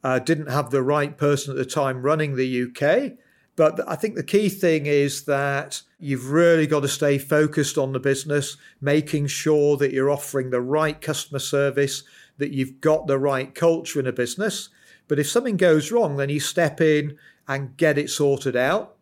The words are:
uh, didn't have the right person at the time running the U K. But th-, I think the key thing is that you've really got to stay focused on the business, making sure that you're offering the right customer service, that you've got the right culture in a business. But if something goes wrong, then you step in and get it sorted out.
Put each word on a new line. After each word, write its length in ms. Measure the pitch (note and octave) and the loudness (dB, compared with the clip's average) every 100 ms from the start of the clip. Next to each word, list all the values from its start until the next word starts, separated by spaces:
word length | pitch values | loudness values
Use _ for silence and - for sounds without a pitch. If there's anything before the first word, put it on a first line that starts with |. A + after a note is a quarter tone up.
uh, 160 | C3+ C3 | 0 -2
didn't 280 | B2 D#3+ D3 | 0 -2 0
have 220 | C3+ C3 | -2 0
the 140 | C3+ | 0
right 340 | B2+ D3 C#3+ C3 | 0 0 -2 0
person 340 | D3 C#3+ C#3+ | 0 0 -2
at 40 | C3+ | -6
the 80 | |
time 380 | C3 - C#3 B2+ | -4 -2 -2 -2
running 340 | C3+ D#3 D3+ C3 | -2 0 -2 -2
the 100 | C3 | -2
U 240 | B2+ B2 | -2 -4
K. 460 | - C#3+ G3+ C4+ - _ _ _ - | -2 2 2 0 -10 _ _ _ 2
But 220 | D#3 D#3+ | 2 2
th-, 100 | - | -6
I 80 | E3 | -4
think 200 | A3 G#3 | -4 -6
the 80 | |
key 260 | C#3+ G3+ G#3 | 0 2 2
thing 360 | F#3+ F3 D#3 D3 | 0 2 2 2
is 380 | D3 C#3+ C#3 | 2 2 -2
that 580 | - C#3 C#3 C#3 D3 - _ _ | -2 -2 0 -4 -6 -12 _ _
you've 320 | D3 C3 B2+ | -6 -6 0
really 380 | D3+ E3+ E3 D3+ | 4 6 4 4
got 140 | D3+ | 0
to 80 | C#3 | 0
stay 280 | - D3 C#3 | 0 2 0
focused 600 | - D3+ D3+ D3+ C#3+ - | 2 2 2 2 0 0
on 160 | C3+ | -2
the 80 | C3 | -2
business, 560 | C#3 C3+ D3+ D3 C#3 - - _ | -2 -2 -2 -2 -2 -10 -20 _
making 460 | C#3 D3+ D3+ D3+ C#3+ | 0 0 0 -2 -2
sure 500 | - D#3 D3+ D3 C#3+ | -2 2 4 4 2
that 160 | C#3 | 0
you're 160 | C3 C3+ | 0 0
offering 400 | C#3+ - C#3 B2+ | 0 -2 -4 -2
the 100 | B2 | -2
right 400 | B2 D3+ D#3 D3+ | 0 0 0 -2
customer 400 | - D3 - C#3 | -6 -6 -6 -8
service, 640 | - C#3+ C#3 C#3 C#3 - - - - _ | -2 0 2 2 -2 -2 -12 -20 -20 _
that 140 | C#3+ | -6
you've 300 | C3+ C3 - | -2 -4 0
got 260 | D#3 D#3 - | 2 2 2
the 100 | C3+ | 0
right 380 | C#3 C3+ C3+ - | 0 -2 -4 0
culture 420 | E3+ E3 - D3+ | 2 2 -2 -4
in 80 | C3 | -4
a 60 | |
business. 560 | B2 A#2+ - G#3 - - _ _ - _ | -2 -4 -2 -4 -4 -12 _ _ -20 _
But 120 | D3 | -2
if 100 | D3 | 2
something 260 | A#3+ C4 G3 | 0 0 2
goes 340 | F3+ D#3 C#3 | 4 4 2
wrong, 280 | A#3+ G3 C#3 | 0 0 0
then 100 | C#3 | -2
you 140 | D3 | -2
step 400 | C#3 - E3 D#3+ | -2 0 0 2
in 360 | D#3+ D3+ D3 C#3+ - _ - | 2 4 0 -10 -20 _ -8
and 300 | C3+ C3+ - | -8 -8 0
get 200 | D#3+ C#3+ | 2 2
it 120 | D3 | -2
sorted 480 | - C#3+ C3+ C#3 B2 | 0 0 0 -2 0
out. 400 | B2+ G3 G#3+ _ | 0 0 -4 _